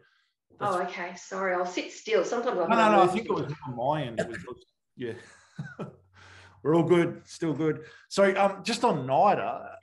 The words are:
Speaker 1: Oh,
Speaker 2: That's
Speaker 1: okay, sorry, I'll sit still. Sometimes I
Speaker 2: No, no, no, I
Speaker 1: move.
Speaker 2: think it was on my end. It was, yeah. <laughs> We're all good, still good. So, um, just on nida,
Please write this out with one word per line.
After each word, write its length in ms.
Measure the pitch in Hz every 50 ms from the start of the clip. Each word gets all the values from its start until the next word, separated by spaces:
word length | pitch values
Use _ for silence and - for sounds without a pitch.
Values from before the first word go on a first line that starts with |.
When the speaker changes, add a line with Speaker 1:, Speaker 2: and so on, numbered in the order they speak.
| _ _ _ _ _ _ _ _ _ _ _ -
Speaker 1:
Oh, 160 | 202 202 185 180
Speaker 2:
That's 140 | 180 180 185
Speaker 1:
okay, 220 | 190 175 180 185
sorry, 400 | 185 - - 196 190 196 185 180
I'll 100 | 180 180
sit 260 | - - 302 - -
still. 320 | - - - 220 220 196 -
Sometimes 340 | - 240 233 233 240 196 180
I 80 | 170 165
Speaker 2:
No, 80 | 233
no, 160 | 226 220 214
no, 100 | 214 196
I 40 | 185
Speaker 1:
move. 80 | 175 175
Speaker 2:
think 120 | 220 226
it 80 | - 190
was 180 | 160 143 135 147 - - 135
on 80 | 120
my 280 | 120 120 135 151 156 139
end. 160 | 120 113 202
It 80 | - 175
was, 120 | 170 - - - 123 - - _ _ _ _ _ _
yeah. 180 | - 123 117 113 117 - - - - _ _ _ - - - - -
<laughs> 60 | 208 - - - _ _ _ - - - - - - - - _ -
We're 120 | 135 160
all 80 | 170 160
good, 380 | 139 180 170 170 170 170 - -
still 280 | - - - 170 160 139
good. 280 | 131 160 156 151 147 - - - - - _
So, 260 | - 196 196 196 196 190
um, 260 | 196 196 190 190 170
just 220 | 214 233 - -
on 200 | 233 190 147 127
nida, 640 | 131 131 151 185 208 175 123 98 110 127 - - - - -